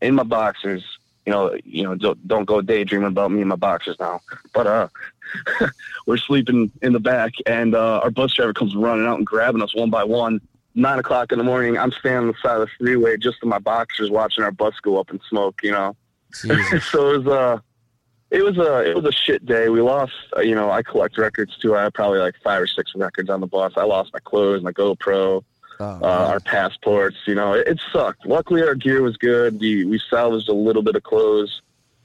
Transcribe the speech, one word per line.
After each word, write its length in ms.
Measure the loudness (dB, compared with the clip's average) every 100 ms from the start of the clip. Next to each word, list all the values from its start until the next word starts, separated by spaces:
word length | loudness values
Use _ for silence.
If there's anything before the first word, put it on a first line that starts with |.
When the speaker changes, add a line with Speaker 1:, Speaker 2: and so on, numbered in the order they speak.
Speaker 1:
in 140 | 2 2
my 80 |
boxers. 600 | 2 0 0 -4 -6 -8 -10 -20 _ _ -2
You 40 |
know, 220 | 0 0 -2
you 200 | -8 -6
know, 100 | -6
don't, 340 | -2 -2 -4 -2
don't 180 | -2 2
go 160 | 0
daydreaming 480 | 2 0 0 -2 0
about 200 | 0 0
me 100 | 0
in 60 | 0
my 80 | 0
boxers 400 | -2 -2 -4 -8
now. 220 | -6 -8 -12 -20 -4 -2
But, 100 | 2
uh, 220 | 0 -2 -6 -20 -18 -14 -10 -6
<laughs> 180 | -2 -4 -4 -14 -8 -2
we're 100 | -2
sleeping 540 | 2 0 2 2 0 -2
in 120 | 0
the 60 | 2
back, 340 | 2 0 -2 -4 -2
and, 300 | 0 2 2
uh, 240 | 2 2
our 60 | 0
bus 240 | 0 0
driver 200 | 2 0
comes 220 | 0 -2 0
running 300 | 0 2 0
out 120 | -2
and 80 | -2
grabbing 340 | 0 0 0
us 140 | -2 -2
one 160 | 0
by 120 | 0
one. 380 | 0 0 0 -2 -6 _ _
Nine 260 | 0 0 0
o'clock 320 | 0 -2 0
in 60 | 0
the 60 |
morning, 340 | 0 0 0 0
I'm 140 | -2
standing 300 | -2 -2 0
on 60 | 0
the 60 | 0
side 140 | -2 0
of 60 |
the 60 | -2 -2
freeway 380 | 0 2 2 2
just 200 | -2 -4
in 60 | -2
my 100 | -2
boxers 500 | 0 -2 -2 -4 0
watching 340 | 0 0 0
our 80 | -2
bus 220 | 0 -2 0
go 160 | 0 0
up 120 | 0
in 80 | -10 -4
smoke, 300 | -2 -2 -2
you 80 | -2
know? 240 | 0 -2 -6 _ _ _ -8
Speaker 2:
Jesus. 420 | 0 0 2 -2 0
Speaker 1:
<laughs> 60 |
So 200 | 2 2
it 40 | 2
was, 80 | 2
uh, 320 | 2 2 -2 -6 _ _ _ _ _ _
it 120 | 0
was 140 | 2 2
a, 320 | 2 2 0
it 60 | 0
was 100 | 0
a 60 |
shit 340 | 0 0 -2 0
day. 220 | 0 2
We 120 | 4
lost, 320 | 2 2 -2 -8 -8 -2
uh, 60 |
you 140 | 0 2
know, 160 | 0
I 100 | -2
collect 360 | -2 -2 -2 0
records 380 | -2 -2 -6 -2
too. 180 | 0 2
I 80 |
had 100 | 0
probably, 260 | 0 0 2
like, 160 | 0 -2
five 180 | -2 0
or 60 | -2
six 260 | -4 -6 -6
records 340 | -6 -4 -4
on 120 | -4
the 60 | -2
bus. 260 | -2 0 0
I 80 |
lost 280 | 2 0 -2
my 60 | -10
clothes, 440 | -2 0 2 0
my 80 | -2
GoPro, 720 | 0 0 0 0 0 2 0 -4 _ -20 -12
Speaker 2:
Oh, 60 | -10
Speaker 1:
uh, 140 | -4
Speaker 2:
man. 120 | 0 2 2
Speaker 1:
our 80 | 0
passports, 800 | -2 -2 -2 -2 0 2 0 -2 -4
you 80 |
know, 200 | 0 2
it, 140 | 2 0
it 120 | -2 -2
sucked. 320 | -2 -2 -4 -2
Luckily, 340 | -2 2 2
our 140 | 2 2
gear 260 | 2 2
was 160 | 2 0
good. 420 | 2 4 2 0
We, 240 | 0 0
we 160 | 0 -2 0
salvaged 360 | 0 2 0 0
a 60 |
little 300 | 0 2 2
bit 120 | 2 -2
of 60 |
clothes, 580 | 0 2 4 2 0 -8 -18 _ _ _